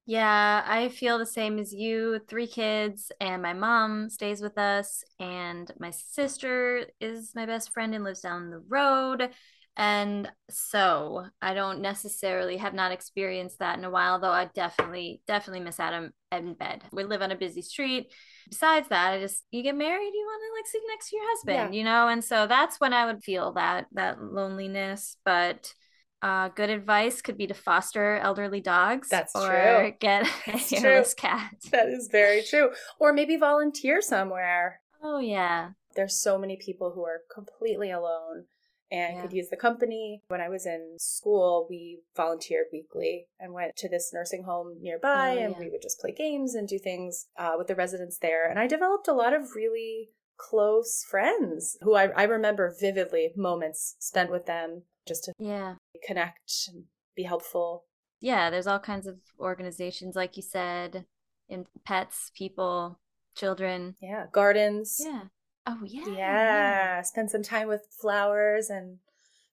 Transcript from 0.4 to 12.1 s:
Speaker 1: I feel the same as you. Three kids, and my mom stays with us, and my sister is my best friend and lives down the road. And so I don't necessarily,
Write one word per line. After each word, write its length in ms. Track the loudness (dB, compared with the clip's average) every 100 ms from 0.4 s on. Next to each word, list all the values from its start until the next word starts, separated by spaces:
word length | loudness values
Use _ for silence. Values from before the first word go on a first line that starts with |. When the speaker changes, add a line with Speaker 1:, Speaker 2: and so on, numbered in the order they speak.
| 6 4 2
Speaker 1:
I 240 | 0 0
feel 300 | 0 0 0
the 60 | -2
same 320 | -4 -2 -2
as 120 | -6
you. 480 | -6 -2 0 0 -2 -4
Three 200 | -6 -6
kids, 640 | -2 0 0 0 -4 -10 -6
and 200 | -4 -2
my 100 | -4
mom 560 | -2 2 4 4 0 -6
stays 320 | -6 -4 -4
with 160 | -4 0
us, 460 | 2 2 -2 -8 -12 -12
and 520 | -10 -8 -8 -8 -12 -12
my 120 | -12
sister 960 | -12 -8 -4 -4 -4 -4 0 0 -2 -4 _
is 340 | -10 -8 -10 -8
my 100 | -6
best 260 | -6 -6
friend 220 | -6 -4
and 100 | -4
lives 180 | -6 -8
down 280 | -8 -8 -8
the 80 | -12 -4
road. 600 | 2 4 4 2 -2 -4 -6 _ _ _ 0
And 540 | 2 2 0 -2 -6 -12 -12
so 760 | -10 -2 4 4 4 0 -6 -10 -6
I 140 | -4 -2
don't 260 | -2 -4
necessarily, 760 | -4 -6 -8